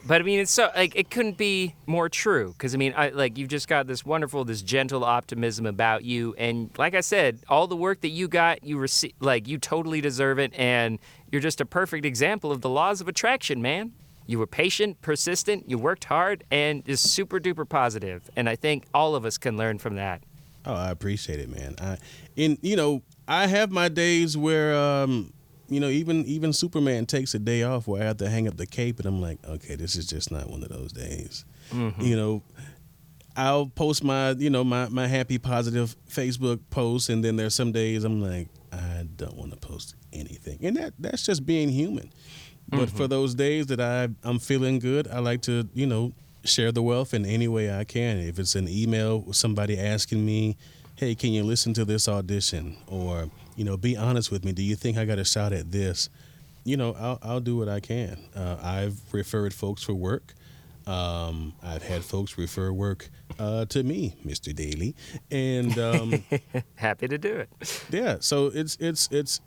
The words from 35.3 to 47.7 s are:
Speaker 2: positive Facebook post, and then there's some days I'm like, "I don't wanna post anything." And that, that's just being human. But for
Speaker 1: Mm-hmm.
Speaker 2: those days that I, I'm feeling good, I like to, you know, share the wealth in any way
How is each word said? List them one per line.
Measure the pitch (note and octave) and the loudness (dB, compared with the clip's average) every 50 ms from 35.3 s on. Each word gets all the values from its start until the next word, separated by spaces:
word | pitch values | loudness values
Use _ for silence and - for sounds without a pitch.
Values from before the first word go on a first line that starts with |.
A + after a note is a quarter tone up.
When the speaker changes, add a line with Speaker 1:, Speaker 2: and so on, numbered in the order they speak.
| C3 | -2
Speaker 2:
positive | A#2+ - B2+ B2 A#2+ A#2 A#2 A#2 A#2+ A#2 A2+ A2+ - - - | -2 0 0 0 2 2 2 2 0 0 -2 -4 -10 -16 -8
Facebook | - D3 B2+ B2+ B2 B2+ C3 B2 A#2+ A2 - - | -4 -2 -2 -2 -2 0 0 0 0 -2 -4 -4
post, | - C3+ A#2+ A#2 A#2+ B2 A#2+ - | -2 0 0 2 2 0 0 0
and | A#2 A2 A2+ | 2 2 2
then | A2+ A2 | 2 2
there's | A2 A2 A2 - | 2 0 0 0
some | - B2 A#2 | 2 2 2
days | A2 A2+ A2 A2 A2 A2 G#2+ | 2 2 2 2 2 0 0
I'm | A2 A2 G#2+ | 0 0 0
like, | G2+ F#2 F2+ F2 E2 - - - - - | 0 -2 -2 -4 -6 -8 -12 -20 -18 -14
"I | - F2+ F2 F2 F2 F2 E2+ D#2+ D#2 | -10 -8 -6 -4 -4 -6 -6 -8 -8
don't | - - D#2+ - | -8 -8 -8 -8
wanna | - C#2 D2 - | -10 -12 -12 -12
post | - - - - - - - - - - - | -12 -14 -12 -12 -12 -12 -14 -16 -20 -18 -14
anything." | - D#2 D2 - - - - - - - - | -12 -12 -10 -12 -12 -14 -12 -12 -8 -6 -4
And | F3+ A#3 | -2 -2
that, | E4 D#4+ D#4 - | -2 -4 -6 -10
that's | - - - C4 - - | -10 -8 -8 -6 -4 -2
just | G#3+ F#3 C#3+ C3 | -2 -2 0 0
being | D#3+ E3 D#3+ D3+ C#3+ | 0 2 2 2 2
human. | B2+ C3+ D#3 G3+ G3 - - - - - - - - - - - - - - - | 2 0 0 0 -2 -6 -8 -10 -18 -20 -20 -20 -20 -20 -20 -20 -20 -20 -6 -2
But | C#3+ C#3 B2 G2+ | 0 2 2 2
for | F#2+ G#2+ C#3 | 0 0 0
Speaker 1:
Mm-hmm. | |
Speaker 2:
those | C3 C3+ C3+ C3+ C3 A#2+ | 2 2 2 2 2 2
days | B2+ C#3 D3 D3+ D#3 D3 | 2 2 2 2 2 0
that | C3+ C3 A#2+ | 0 0 0
I, | B2 A#2+ B2 B2 B2 A#2 G#2+ - - | 0 2 2 0 0 -2 -4 -4 -2
I'm | A#2+ B2 A#2+ | -2 -2 0
feeling | - - C#3 C3 C3 C3 C3 B2 | 0 2 2 2 2 2 2 2
good, | A#2+ B2+ C3+ D3 D3 | 2 2 0 0 0
I | - A#2+ B2 | -2 -2 -2
like | A#2+ A#2+ B2 B2 - | 0 0 0 0 0
to, | B2+ A#2+ A#2+ A2+ F#2 - | 0 0 0 0 -2 -2
you | B2 C#3 | 0 0
know, | C3 A2+ A2 A#2+ B2 A#2+ - - - - - - | 2 2 2 0 -2 -4 -8 -18 -20 -20 -2 2
share | - - - A2+ A#2 | 2 4 4 4 4
the | A2+ A#2 | 2 2
wealth | A#2 A#2+ A#2+ B2+ C3 - B2 | 2 2 2 2 0 0 0
in | G#2+ G2+ | 0 0
any | G2 A2 A2+ A#2+ | 2 2 2 2
way | A#2 A2+ A2 G#2+ G2+ | 2 0 0 0 0